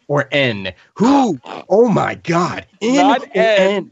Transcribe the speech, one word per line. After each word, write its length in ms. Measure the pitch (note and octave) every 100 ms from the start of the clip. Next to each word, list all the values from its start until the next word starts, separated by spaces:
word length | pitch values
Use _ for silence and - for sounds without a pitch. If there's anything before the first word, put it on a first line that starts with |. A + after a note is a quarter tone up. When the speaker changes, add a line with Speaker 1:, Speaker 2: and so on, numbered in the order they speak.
| -
Speaker 1:
or 200 | C#3+ C3+
N? 440 | D3 C3 G#2 F#2+ - _
Who? 480 | - A3+ C#4 B3 C3+ - - -
Oh 180 | G3 A#3+
my 280 | F#3 - F#2+
God. 500 | - E3 E3 G2 - _
In 140 | A3 C4+
Speaker 2:
Not 260 | - B3+
Speaker 1:
or 60 | -
Speaker 2:
N. 580 | G#3+ A3 G3+ F#3+ G3+ D3+